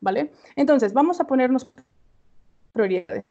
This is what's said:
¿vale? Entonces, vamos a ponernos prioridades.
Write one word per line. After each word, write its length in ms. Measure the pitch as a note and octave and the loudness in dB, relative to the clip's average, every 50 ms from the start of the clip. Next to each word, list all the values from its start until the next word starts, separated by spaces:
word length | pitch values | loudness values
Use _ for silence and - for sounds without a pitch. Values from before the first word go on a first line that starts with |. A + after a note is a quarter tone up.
¿vale? 280 | - G3 G3 A#3+ D4+ D4+ - _ _ - - | -4 -4 -2 -2 -4 -6 -8 _ _ -10 -4
Entonces, 360 | - C#4+ C#4+ D4+ C4 A3+ G3+ | -2 2 4 4 4 2 2
vamos 280 | G3+ C4+ D4 E4+ F4+ F4 | 2 2 2 2 0 -2
a 60 | F#4 | -2
ponernos 460 | - C4+ C4 B3+ B3 C4 C4 C4 - _ - - _ _ _ _ _ _ _ _ _ _ - - _ _ _ _ _ - | -2 0 0 2 2 0 -2 -4 -6 _ -20 -20 _ _ _ _ _ _ _ _ _ _ -20 -20 _ _ _ _ _ -4
prioridades. 500 | - G#3+ F#3+ F#3 F3+ F3 - - - - _ | -2 -2 0 0 -4 -4 -6 -12 -12 -12 _